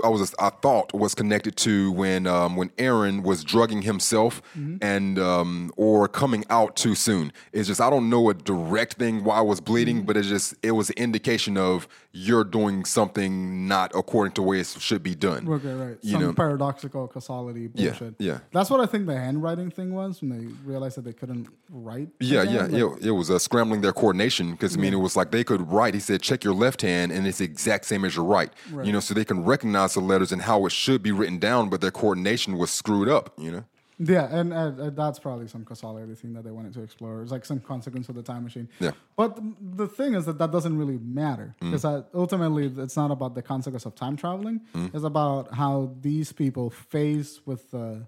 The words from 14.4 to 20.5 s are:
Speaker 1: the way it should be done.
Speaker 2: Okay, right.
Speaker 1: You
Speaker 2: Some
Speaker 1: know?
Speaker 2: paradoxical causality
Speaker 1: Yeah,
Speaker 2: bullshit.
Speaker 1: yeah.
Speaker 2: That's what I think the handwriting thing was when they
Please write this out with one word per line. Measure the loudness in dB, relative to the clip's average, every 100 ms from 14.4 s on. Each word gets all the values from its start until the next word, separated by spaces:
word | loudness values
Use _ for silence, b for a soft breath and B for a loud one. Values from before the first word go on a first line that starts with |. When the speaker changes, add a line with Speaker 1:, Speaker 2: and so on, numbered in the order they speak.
Speaker 1:
the | 2
way | 2
it | -2 -6
should | -2 -2
be | -2 -2
done. | 0 0 -2
Speaker 2:
Okay, | -4 -4
right. | -8 -8 -8
Speaker 1:
You | -2
Speaker 2:
Some | 0
Speaker 1:
know? | 2
Speaker 2:
paradoxical | 2 0 0 -2 -4 -8 -8 -10
causality | -10 -12 -10 -10 -10 -8
Speaker 1:
Yeah, | -2 -2
Speaker 2:
bullshit. | -2 -10 -4
Speaker 1:
yeah. | -4 -4 -2
Speaker 2:
That's | -2 2
what | 2
I | 2
think | 0 -2
the | -4
handwriting | -2 -2 -2 -4 -6
thing | -8 -8
was | -6 -8 -8
when | -8
they | -8 -10